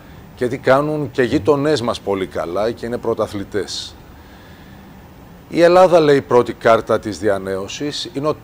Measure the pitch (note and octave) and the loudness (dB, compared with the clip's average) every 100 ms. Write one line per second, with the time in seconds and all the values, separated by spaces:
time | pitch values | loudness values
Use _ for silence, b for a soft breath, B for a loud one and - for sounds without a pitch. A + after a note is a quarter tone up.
0 | B B B - B2 C#3 - C3 D3 D3+ | B B B -8 -6 -2 2 2 2 -4
1 | C3+ - A#2+ D3 - C#3 D3 D3 A#2+ G2 | -4 -2 0 0 0 0 0 -2 -2 -6
2 | G2 G2 F2+ F#2 E2 F#2 A2 A#2 A#2 A#2+ | -4 -4 -4 -6 -6 -4 -4 -4 -8 -6
3 | A2+ A2 G#2 G#2 G2 G#2 E2 - - - | -4 -4 -4 -6 -8 -6 -6 -10 -14 -18
4 | - B B B B B B B B B | -20 B B B B B B B B B
5 | B - - - - D#3 E3+ F3+ F#3 E3+ | B -20 -20 -20 -6 2 4 6 6 6
6 | D3+ C#3 - B2 A#2+ - A#2+ A2+ - G#2+ | 4 2 4 2 2 0 2 2 2 -4
7 | A2 F#2 G#2 G2 F#2+ F#2+ G2 - D3 C#3+ | -4 -4 -2 -2 -4 -8 -8 -8 -8 -8
8 | A#2+ C#3 D3+ D3 | -10 -6 -6 -6